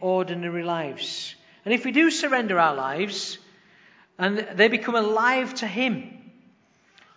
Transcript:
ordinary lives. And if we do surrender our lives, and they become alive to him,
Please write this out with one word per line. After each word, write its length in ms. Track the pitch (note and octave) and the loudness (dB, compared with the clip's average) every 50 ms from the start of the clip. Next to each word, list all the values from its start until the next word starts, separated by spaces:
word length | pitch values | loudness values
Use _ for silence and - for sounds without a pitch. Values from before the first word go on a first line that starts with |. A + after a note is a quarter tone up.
ordinary 640 | F#3 F#3 F#3 F#3 F#3 F#3 E3+ F3 E3+ E3+ E3+ F3 E3+ | -2 0 2 2 0 -2 -4 -6 -6 -4 -4 -4 -4
lives. 720 | F3 E3+ E3 D#3 C#3+ B2+ - - - - - - - - - _ _ - _ _ | -2 -2 -4 -4 -6 -8 -8 -10 -10 -8 -10 -10 -12 -14 -18 _ _ -20 _ _
And 100 | G3+ A#3 | 0 0
if 100 | A#3+ - | 0 0
we 60 | C4 | 0
do 180 | A3 C#4+ E4 D#4+ | 2 4 4 4
surrender 520 | D#4+ - - C#4+ C4+ B3 A#3 G#3 F#3+ F3 | 4 2 0 0 0 0 0 2 4 4
our 160 | E3 D#3+ C#3+ | 4 4 4
lives, 640 | C3+ C3 C3+ C#3 D#3+ G3 G#3 - - - - - - - - - _ _ _ _ _ _ - _ _ _ _ _ | 0 -2 -4 -2 -2 -4 -4 -4 -6 -8 -8 -10 -14 -16 -20 -20 _ _ _ _ _ _ -20 _ _ _ _ _
and 300 | - F3+ G3 G3+ G#3+ G#3 - G3 | -2 0 0 0 0 -4 -6 2
they 140 | F3+ G#3 A#3 | 4 4 6
become 260 | A#3+ - - - A#3 | 4 2 -2 0 0
alive 580 | A#3 G#3+ G#3 A3 G#3+ A3+ B3 C4 C4 B3+ B3+ - | 0 2 2 2 2 2 2 2 2 -2 -4 -6
to 120 | - A#3 | -6 -6
him, 500 | G#3 F3+ A3+ B3+ B3+ G3+ E3+ - - - - - - - - _ _ _ _ _ _ _ _ _ _ _ - - _ _ | -6 -2 -2 0 0 -2 -4 -6 -12 -18 -20 -20 -20 -20 -20 _ _ _ _ _ _ _ _ _ _ _ -20 -20 _ _